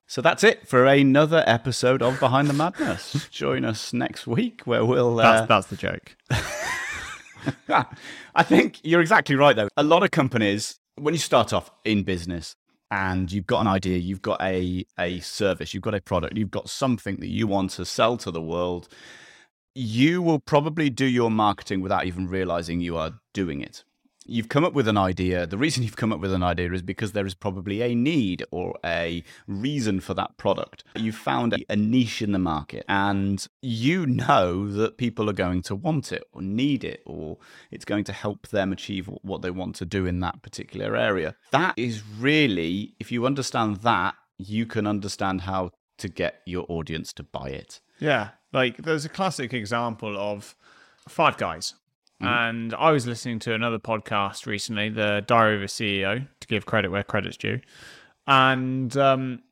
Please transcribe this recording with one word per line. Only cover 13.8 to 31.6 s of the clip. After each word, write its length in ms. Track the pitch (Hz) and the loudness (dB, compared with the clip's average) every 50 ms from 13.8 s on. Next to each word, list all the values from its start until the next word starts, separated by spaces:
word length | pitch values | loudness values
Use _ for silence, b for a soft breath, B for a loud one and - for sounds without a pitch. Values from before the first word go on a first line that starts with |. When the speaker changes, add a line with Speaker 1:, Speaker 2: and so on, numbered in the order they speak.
| 95 92 92 90 | 2 0 -2 -2
Speaker 1:
you've 240 | 87 92 98 95 - | -2 -4 -6 -6 -4
got 200 | 107 92 - 90 | -4 -2 0 0
a, 420 | 95 92 92 90 90 90 90 90 - _ - | -2 0 0 -2 -2 -2 -4 -6 -8 _ -4
a 220 | 90 87 90 87 | -4 -4 -4 -6
service, 520 | 85 - - - 107 95 90 - 82 - - | -8 -10 -6 -2 0 0 0 -2 -4 -8 -8
you've 100 | 95 - | -8 -6
got 100 | 110 104 | -4 -4
a 60 | 95 | -4
product, 360 | - - 98 87 82 - - | -4 -2 -2 -2 -2 -2 -4
you've 140 | 107 107 98 | -4 -4 -4
got 180 | - - - - | -4 -8 -8 -8
something 480 | - - 139 131 120 113 - 101 98 | -6 -2 0 0 0 -2 -4 -6 -8
that 120 | - - 90 | -6 -6 -6
you 180 | 90 101 113 | -2 -2 0
want 240 | 104 98 98 95 92 - | 0 0 0 0 -2 -4
to 120 | - 87 | -8 -8
sell 320 | - - - 113 113 123 | -6 0 2 2 2 2
to 160 | 117 - 98 82 | -2 -6 -8 -6
the 100 | 82 82 | -6 -6
world, 460 | 80 85 87 90 90 90 113 113 - B B B B B B B B B B B B B _ _ _ _ | -4 -2 -2 -2 -2 -4 -6 -8 -14 B B B B B B B B B B B B B _ _ _ _
you 460 | 131 123 107 110 120 135 160 175 180 175 | -8 -8 -4 2 4 4 4 4 2 2
will 180 | 165 156 143 | 2 2 0
probably 500 | - - 156 147 147 160 151 170 156 143 | 0 2 2 2 2 2 -2 0 -2 -2
do 160 | 117 - 135 | 0 0 0
your 240 | 131 123 123 117 113 | 2 2 2 2 2
marketing 500 | 110 110 107 104 95 - - - 104 95 | 2 4 2 2 2 0 -4 -4 -4 -4
without 260 | 92 95 98 87 78 | -2 0 0 0 0
even 200 | 92 87 92 95 | -2 -4 -4 -6
realizing 540 | 90 92 95 92 90 85 85 85 82 85 87 | -4 -2 -2 -2 -2 -2 -4 -4 -4 -4 -4
you 160 | 87 87 85 | -2 -2 -4
are 240 | 82 80 82 113 - _ _ - | -4 -4 -6 -8 -12 _ _ -4
doing 260 | 104 95 82 71 69 | -4 -4 -2 -4 -6
it. 240 | - - - - - _ _ _ _ _ _ _ - | -8 -10 -14 -20 -20 _ _ _ _ _ _ _ -14
You've 220 | - 117 117 110 - | -6 -4 -4 -4 0
come 160 | - 143 165 | 0 2 2
up 80 | 202 - | 2 2
with 160 | 143 117 110 | 2 2 2
an 80 | 104 | 2
idea. 500 | 101 95 95 90 92 92 90 90 87 87 | 4 2 2 2 0 0 0 0 -2 -2
The 120 | 82 95 104 | -4 -2 -2
reason 240 | 143 160 127 127 120 | -2 -2 0 -2 -4
you've 160 | 107 - - | -4 -4 -4
come 120 | 117 110 | -2 -2
up 80 | 107 78 | -2 -2
with 140 | 95 95 95 | -2 -2 0
an 100 | 92 92 | 0 0
idea 300 | 90 85 87 90 87 92 | 0 0 -2 -2 -4 -4
is 80 | 92 | -6
because 320 | 87 101 95 - 113 95 98 | -6 -8 -6 -6 -6 -4 -4
there 140 | 104 98 | -4 -4
is 80 | 98 87 | -4 -6
probably 480 | - - 104 92 98 90 101 98 107 120 | -6 -8 -6 -6 -6 -6 -6 -4 -2 -2
a 120 | 123 120 | 0 0
need 480 | 117 120 151 170 143 110 92 90 - - - | 0 2 2 2 2 0 0 -2 -4 -6 -8
or 240 | - 87 90 90 - - - | -6 -6 -6 -6 -8 -6 -4
a 400 | 85 85 85 85 85 87 85 82 B B B B | -4 -2 -2 -2 -2 -4 -6 -8 B B B B
reason 540 | - 98 95 117 143 147 139 113 107 98 92 | -10 -8 -6 -4 -4 -4 -2 -2 0 -2 -2
for 140 | - - 92 | -2 -4 -4
that 240 | 90 95 - - - | -4 -4 -6 -8 -2
product. 440 | - 101 92 - - - - - - _ _ | 0 0 0 0 -2 -8 -12 -20 -20 _ _
You've 180 | - 110 110 110 | -4 -4 -4 -4
found 380 | - - - 135 123 120 117 104 | -4 -4 -2 -2 0 0 0 -2
a, 60 | 69 | -2